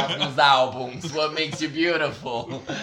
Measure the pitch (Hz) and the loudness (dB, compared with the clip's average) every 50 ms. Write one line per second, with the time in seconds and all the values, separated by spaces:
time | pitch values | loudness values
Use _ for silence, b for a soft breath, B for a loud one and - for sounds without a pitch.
0 | 139 151 175 - - 143 127 151 143 143 135 127 131 123 113 131 127 123 123 165 | 4 2 0 -2 -4 -2 2 4 6 6 8 6 4 2 0 -4 -8 -8 -8 -8
1 | 170 156 143 156 156 151 156 156 156 147 - - 156 147 143 160 170 175 165 156 | -8 -4 -2 0 -2 0 0 -2 -4 -4 -4 -4 -4 -4 0 0 2 2 2 2
2 | 151 139 - - - 127 117 117 117 117 131 131 - - - - | 0 -2 -4 -6 -6 -6 -4 -4 -6 -6 -8 -10 -8 -8 -8 -8